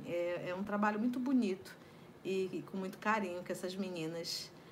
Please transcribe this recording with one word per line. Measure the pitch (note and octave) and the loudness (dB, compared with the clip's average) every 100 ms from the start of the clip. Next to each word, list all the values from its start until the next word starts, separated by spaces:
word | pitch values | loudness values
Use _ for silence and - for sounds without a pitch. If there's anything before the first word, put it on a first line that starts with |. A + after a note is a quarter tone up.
| D3 | -2
É, | E3+ F3 F3 - | 0 2 0 -2
é | F3+ | -2
um | |
trabalho | G3+ G3+ G#3 G#3+ | 0 2 4 4
muito | A#3+ B3 | 2 2
bonito | B3 C4 G#3 F#3 - - - - - - - | 4 6 6 2 -4 -14 -16 -18 -18 -8 -2
e, | F#3+ F#3 | 0 0
e | F3 D3 | -2 -4
com | G3 | -4
muito | F#3+ F#3+ | -4 -2
carinho | G#3+ G#3+ F#3+ F3 | 2 2 2 -2
que | F3+ | -4
essas | F3+ F#3 F#3 | -4 -2 -2
meninas | F#3 F3+ D#3+ E3 E3 - - - - | -2 -2 -2 -4 -4 -4 -6 -12 -18